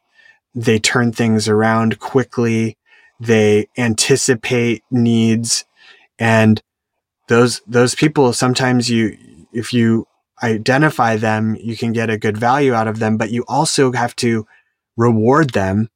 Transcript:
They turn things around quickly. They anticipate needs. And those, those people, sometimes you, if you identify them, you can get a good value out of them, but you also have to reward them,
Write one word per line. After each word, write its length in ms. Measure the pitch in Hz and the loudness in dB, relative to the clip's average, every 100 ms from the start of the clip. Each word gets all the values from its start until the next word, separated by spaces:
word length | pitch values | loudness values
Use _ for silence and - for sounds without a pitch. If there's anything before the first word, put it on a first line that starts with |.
| _ _ _ _ _ | _ _ _ _ _
They 240 | 123 117 110 | -6 -2 0
turn 340 | - 127 120 | 0 0 -2
things 360 | 113 113 110 107 | 0 0 0 0
around 500 | 107 113 113 113 110 | 0 0 0 -2 -4
quickly. 760 | - 135 120 - 117 113 113 - _ _ _ - | -4 -4 -2 -4 -2 -2 -4 -8 _ _ _ -10
They 500 | 113 110 107 104 104 - | 0 2 4 2 0 -4
anticipate 1080 | 120 110 - 135 - 123 - 123 120 113 - | -2 -2 0 0 0 -2 -2 -2 -2 -4 -4
needs. 760 | 123 117 113 113 113 117 - - _ - - _ - | 0 2 2 2 0 -2 -6 -8 _ -20 -20 _ -4
And 440 | 113 113 110 107 _ _ _ _ _ _ - | 2 4 4 2 _ _ _ _ _ _ 0
those, 320 | 117 120 - - | 2 2 0 -2
those 280 | 120 123 | 0 2
people, 380 | - 151 151 127 | 2 0 2 0
sometimes 580 | 113 127 127 127 123 120 | 2 -2 0 0 0 0
you, 260 | 117 107 - - - - | 0 -2 -4 -20 -20 -12
if 200 | 120 110 | -10 -4
you 340 | 123 113 110 - _ _ - | 0 2 0 -4 _ _ -8
identify 760 | 120 110 110 135 156 147 117 110 | -4 -2 0 2 2 0 0 0
them, 400 | 113 110 110 107 | -2 -2 -2 -4
you 160 | 113 110 | -8 -6
can 160 | 117 | -4
get 180 | 113 113 | -4 -4
a 80 | 107 | -2
good 180 | 110 104 | -4 -2
value 380 | 120 135 139 | 0 2 2
out 140 | 117 110 | 0 -2
of 100 | 110 | -2
them, 180 | 110 110 | -2 -2
but 140 | 110 | -2
you 140 | 120 - | -6 -4
also 460 | 135 160 - 131 | -2 -2 0 0
have 240 | 123 120 - | 0 -4 -4
to 300 | 120 113 104 _ _ _ _ - | -2 -2 -6 _ _ _ _ 0
reward 540 | 120 110 110 143 147 | 0 2 2 2 2
them, 400 | 107 95 101 110 | 0 -2 -2 -4